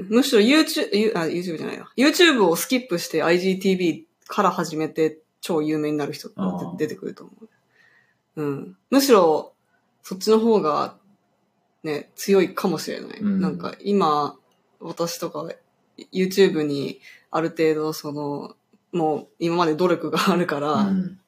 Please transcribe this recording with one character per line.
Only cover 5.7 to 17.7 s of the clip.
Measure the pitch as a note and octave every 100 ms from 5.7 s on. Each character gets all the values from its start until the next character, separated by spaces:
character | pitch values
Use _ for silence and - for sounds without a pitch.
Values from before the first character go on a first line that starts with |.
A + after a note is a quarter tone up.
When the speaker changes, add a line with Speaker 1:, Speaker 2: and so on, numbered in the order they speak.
| D#3
Speaker 1:
名 | D3+
に | D3+
な | C#3+
る |
人 | - -
が | -
Speaker 2:
あ | F#3+ F3 -
ー。 | -
Speaker 1:
出 | D#3
て |
く | - -
る |
と | -
思 | - - A3+ _ _ _ _ _ _ _ _ -
う。 |
う |
ん。 | D3 C#3 - - -
む | C4
し | C#4
ろ、 | A3 E3 D3+ - _ _ _ _ _
そ | -
っ | F#3+
ち | G3+
の | A3
方 | A3+ G#3+
が、 | D#3 D3 - - _ _ _ _ _ _ _ _
ね、 | D#3 D3 -
強 | - - G3
い | F#3
か | - G3
も | D#3+
し | -
れ | -
な | -
い。 | -
Speaker 2:
う | G#3
ん。 | G3
Speaker 1:
な | F#3
ん | F3
か、 | E3+ -
今、 | - G3+ E3 D3 D3 - _ _ _ _
私 | E3 E3 E3+ -
と | E3
か、 | D3+ E3 - _ _ _ - -
YouTube | F#3 F#3 F#3 F#3 D#3+
に | D3+ C#3 C#3 - - - _
あ | E3
る | E3
程 | E3 D#3+